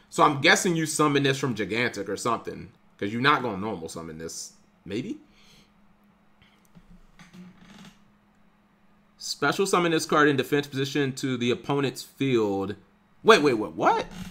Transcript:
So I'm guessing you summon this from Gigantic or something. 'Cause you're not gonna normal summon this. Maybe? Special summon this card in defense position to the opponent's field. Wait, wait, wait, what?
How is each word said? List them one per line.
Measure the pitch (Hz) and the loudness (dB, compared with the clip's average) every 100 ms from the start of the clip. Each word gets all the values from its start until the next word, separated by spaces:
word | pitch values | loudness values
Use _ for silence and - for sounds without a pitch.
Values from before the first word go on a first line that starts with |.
| _ | _
So | - | 2
I'm | 151 139 | 2 4
guessing | 156 196 196 165 | 4 4 2 0
you | 156 | -2
summon | - 151 143 | 0 2 4
this | 139 135 | 2 0
from | 139 | -2
Gigantic | 107 95 110 120 101 98 | -4 -4 -2 -2 -4 -6
or | 95 | -4
something. | 123 107 - 80 87 _ _ - | -2 -2 -4 -14 -16 _ _ -8
'Cause | 101 | -6
you're | 117 | 0
not | 139 147 | 2 2
gonna | 123 92 | 0 -4
normal | 107 92 80 | -6 -8 -10
summon | 85 82 78 | -12 -14 -12
this. | 82 - - _ _ _ 82 | -12 -12 -16 _ _ _ -10
Maybe? | 104 185 - _ _ - - _ _ _ _ _ _ _ _ _ _ _ - _ 175 - _ 170 180 180 - - - - - _ _ _ _ _ _ _ _ _ _ _ _ | -8 -8 -12 _ _ -20 -20 _ _ _ _ _ _ _ _ _ _ _ -20 _ -20 -20 _ -20 -20 -20 -20 -20 -20 -20 -20 _ _ _ _ _ _ _ _ _ _ _ _
Special | - - 143 165 196 | -10 -2 -2 0 2
summon | 185 170 | 2 2
this | 160 180 | 0 2
card | 160 147 | 4 4
in | 135 | 4
defense | - 147 143 | 0 0 -2
position | 131 135 147 139 131 | -4 -4 -2 -2 -2
to | 135 123 | -4 -2
the | 120 | 0
opponent's | 117 - 143 131 127 | -2 0 -2 -2 -4
field. | - - 139 117 104 98 95 104 _ _ _ _ | -14 -4 0 2 2 -2 -4 -8 _ _ _ _
Wait, | 180 208 | 6 8
wait, | 143 | 8
wait, | 113 95 | 2 -2
what? | 82 339 453 - - - | 0 2 2 -2 -10 -14